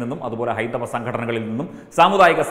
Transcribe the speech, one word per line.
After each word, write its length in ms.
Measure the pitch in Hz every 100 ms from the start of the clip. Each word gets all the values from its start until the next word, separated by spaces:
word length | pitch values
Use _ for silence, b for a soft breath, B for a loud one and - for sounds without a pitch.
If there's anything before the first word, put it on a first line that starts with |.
നിന്നും, 180 | 120 - 123
അതുപോലെ 240 | 113 120 110
ഹൈന്ദവ 260 | 117 123 120
സംഘടനകളിൽ 480 | 120 117 120 117 113 110
നിന്നും, 180 | 110 165 B B -
സാമുദായിക 460 | 175 196 180 160 147